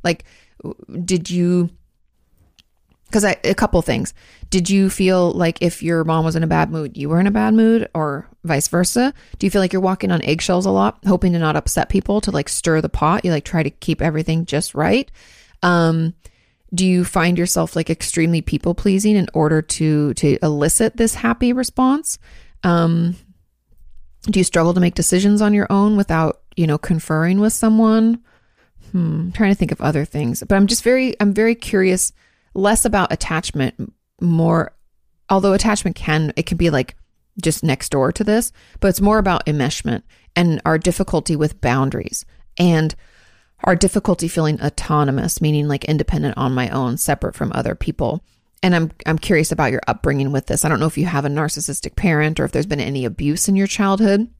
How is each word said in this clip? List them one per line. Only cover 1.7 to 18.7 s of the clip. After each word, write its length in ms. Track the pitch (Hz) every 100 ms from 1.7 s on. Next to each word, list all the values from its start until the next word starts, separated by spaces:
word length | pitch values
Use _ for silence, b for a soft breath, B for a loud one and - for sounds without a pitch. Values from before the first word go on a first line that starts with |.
| - _ _ _ _ _ _ _ _ _ _ _ _ _
'cause 140 | 214
I, 120 | 202 -
a 100 | -
couple 280 | 190 208 180
things. 320 | - 127 - b b b b
Did 200 | 190 175
you 180 | 196 190
feel 440 | - 185 185 175
like 260 | - 170 -
if 220 | 175 -
your 220 | 165 165
mom 200 | 160 160
was 120 | 160 165
in 80 |
a 40 | 160
bad 220 | 160 156
mood, 260 | 160 147 -
you 120 | 143
were 120 | 165
in 60 | 202
a 60 |
bad 220 | 214 214
mood, 340 | 220 226 226 -
or 360 | 165 151 143 - _
vice 240 | 165 143 -
versa? 440 | 170 180 240 254 B B B
Do 80 | 202
you 40 |
feel 100 | 202
like 120 | 185
you're 100 | 190
walking 300 | 185 190 190
on 100 | 170
eggshells 420 | - 165 - 180
a 60 | 190
lot, 280 | 196 202 - 196
hoping 260 | 180 185
to 80 | 170
not 160 | 160 151
upset 320 | - - -
people, 320 | 196 - 208
to, 100 | 208
like, 180 | 151 -
stir 320 | - - 156
the 80 | 156
pot? 360 | - 151 190
You, 80 | 180
like, 120 | 156
try 200 | - 165
to 60 | 147
keep 300 | - - -
everything 460 | 165 156 160 165 170
just 280 | 143 -
right. 360 | 139 165 226 285 b b b b b
Um, 520 | 180 175 165 165 165 - b b b b _
do 120 | 180
you 200 | 185 180
find 340 | 180 185 170 175
yourself, 380 | 180 175 165 170
like, 120 | 160
extremely 540 | 165 - - 160 165
people 320 | - 151 170